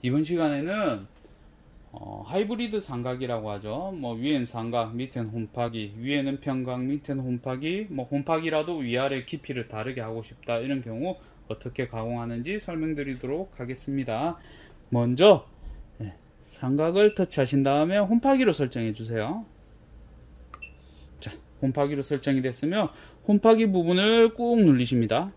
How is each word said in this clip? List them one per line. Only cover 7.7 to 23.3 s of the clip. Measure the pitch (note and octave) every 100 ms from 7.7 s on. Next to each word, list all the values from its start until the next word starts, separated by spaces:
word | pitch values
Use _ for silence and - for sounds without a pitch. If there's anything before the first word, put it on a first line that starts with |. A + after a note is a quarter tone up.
| F#3+ G#3+
뭐, | C#3+ B2
홈파기라도 | C#3 C3+ D#3+ D#3+ D#3 D#3 E3+
위아래 | B2 A#2+ C#3 C3+
깊이를 | B2 D3+ - B2+ A#2
다르게 | A2 A2 B2+
하고 | A2+ A2+
싶다. | G#2+ - - A#2
이런 | C3 C#3
경우 | A#2 A2+ E3 F#3 - - -
어떻게 | A#2 B2+ B2 B2
가공하는지 | A2+ A2+ A#2+ A#2 A#2 C3 G#3
설명드리도록 | G3 E3 D#3 D3 C#3 B2+ B2+ D3+ F#3+ -
하겠습니다. | B2 B2+ - C#3 B2 A2 D#3 - - - - - -
먼저, | A#2+ A#2+ B2 G3 F3 - - - - - -
네, | G#2+ - - _
삼각을 | - - B2+ C#3+ D#3+ F#3 G#3+ G#3
터치하신 | F#3 - B2+ C#3
다음에 | C#3 C#3+ D#3+ G3
홈파기로 | G3 A#3 C4+ C4+ A#3+
설정해 | D3+ C3 B2 A2+
주세요. | G#2+ A2+ A2+ G#2+ G3 A3 - - - - - - - - - - - - - - - - -
자, | - - - -
홈파기로 | C3+ C3 C#3+ D3
설정이 | C3+ C#3+ C#3+ C3+
됐으면 | B2+ A#2+ D3 G3+ F3+ - - -
홈파기 | -